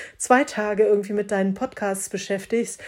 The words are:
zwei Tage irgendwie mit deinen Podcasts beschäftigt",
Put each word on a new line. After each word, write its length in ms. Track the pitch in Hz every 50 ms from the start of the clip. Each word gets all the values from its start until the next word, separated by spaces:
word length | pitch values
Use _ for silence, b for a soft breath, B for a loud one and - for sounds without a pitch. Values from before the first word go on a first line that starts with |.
| B B B B
zwei 260 | - - 247 254 294
Tage 400 | - - 220 208 208 208 196 220
irgendwie 300 | 208 214 202 202 202 208
mit 180 | 208 202 202 208
deinen 220 | 196 196 196 190
Podcasts 540 | - 254 262 - - 214 202 196 190 - -
beschäftigt", 720 | - 190 - - 202 190 190 - 226 233 233 233 - - B